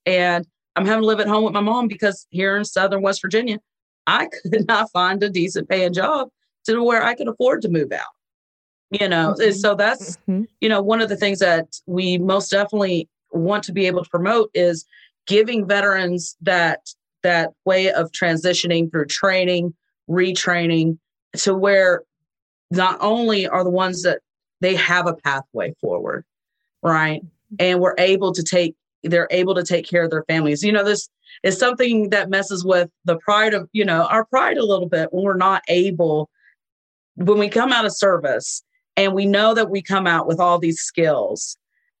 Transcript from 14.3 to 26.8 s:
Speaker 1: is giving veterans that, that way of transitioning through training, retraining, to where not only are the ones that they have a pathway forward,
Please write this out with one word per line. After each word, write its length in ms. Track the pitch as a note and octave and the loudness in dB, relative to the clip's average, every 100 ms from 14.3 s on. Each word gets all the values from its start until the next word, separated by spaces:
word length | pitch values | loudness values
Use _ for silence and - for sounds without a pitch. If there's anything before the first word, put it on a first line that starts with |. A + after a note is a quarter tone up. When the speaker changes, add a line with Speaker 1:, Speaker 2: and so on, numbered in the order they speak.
| A#3 G#3+ | 2 0
Speaker 1:
is 300 | F3+ F3 E3 - - _ _ - | 2 0 0 -8 -20 _ _ 0
giving 400 | G#3 A3 A#3 F#3 | 2 2 0 0
veterans 680 | G3+ G3+ F#3+ F3+ F3+ - - | 0 2 0 -2 -4 -6 -6
that, 400 | E3+ F3+ E3 - - - _ _ | 0 2 2 -2 -8 -20 _ _
that 260 | F#3 E3+ D#3+ _ | 0 0 -2 _
way 260 | - F#3 F#3+ | 0 2 2
of 220 | - D#3+ | 0 -4
transitioning 800 | - F3 D#3+ F3+ E3+ F3 E3 E3 | -2 -2 0 0 -2 0 0 0
through 160 | E3 D3+ | -2 -4
training, 680 | - G3 F#3 F3+ F3 F3 - _ _ - | -2 0 2 0 0 -2 -8 _ _ -4
retraining, 920 | F3 F#3 F#3 F#3 F3 E3+ E3 D#3+ D#3+ _ _ _ - | 0 0 -2 -2 0 2 2 0 -2 _ _ _ -4
to 140 | G3+ | -2
where 480 | F#3+ G3+ G3 F#3 F3 - _ _ _ _ _ - | 2 4 4 4 2 -4 _ _ _ _ _ -6
not 260 | F3 F#3 - | 0 0 0
only 480 | G#3 A#3 A3+ G#3 F#3 | 0 0 0 0 0
are 160 | F#3 | -2
the 60 | F3+ | 0
ones 320 | F#3 F#3 F3 | 0 -2 -2
that 180 | F3 D3 _ _ _ - | -2 -2 _ _ _ -4
they 160 | F3+ F3+ | -2 0
have 300 | - F3+ F3 | 0 0 0
a 80 | |
pathway 600 | D#3+ C#3+ C3+ - A2+ F2 - | -4 -4 -6 -6 -8 -8 -6
forward, 440 | G#2+ F2+ - - - _ _ _ _ _ | -6 -4 -4 -8 -12 _ _ _ _ _